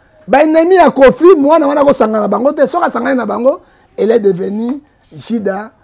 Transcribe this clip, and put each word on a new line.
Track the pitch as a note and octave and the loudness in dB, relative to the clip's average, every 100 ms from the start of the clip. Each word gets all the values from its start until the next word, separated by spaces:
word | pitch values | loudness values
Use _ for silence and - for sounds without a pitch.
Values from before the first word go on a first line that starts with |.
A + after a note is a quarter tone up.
| _ _ - | _ _ -2
Ba | B3 | 0
ennemi | D#4 D#4+ E4 F#4 | 2 2 2 4
ya | D4+ | 2
Kofi, | - C4+ - E4 F4 | 4 4 4 4 4
mwana | C#4 D#4+ C#4+ | 4 2 0
wana | D4 | 0
kosangana | C#4+ C#4 G#3+ A3 | 0 0 0 -2
na | G#3 | -2
bango | G3+ C4 | -2 -2
te, | D4 C4 | -2 -2
soki | F4 | -2
asangani | - A#3 B3 C4+ | -4 -4 -4 -4
na | A3 | -4
bango, | A#3+ B3 E4+ _ _ _ - | -4 -2 -4 _ _ _ -6
elle | G3+ | -2
est | A#3 | 0
devenue | G3+ F3 F#3+ G#3 A#3+ C#4+ - _ _ | 0 -2 -6 -6 -6 -8 -12 _ _
Judas | D#3 - A#3 G3 F#3+ G#3+ _ | -18 -8 -6 -6 -8 -10 _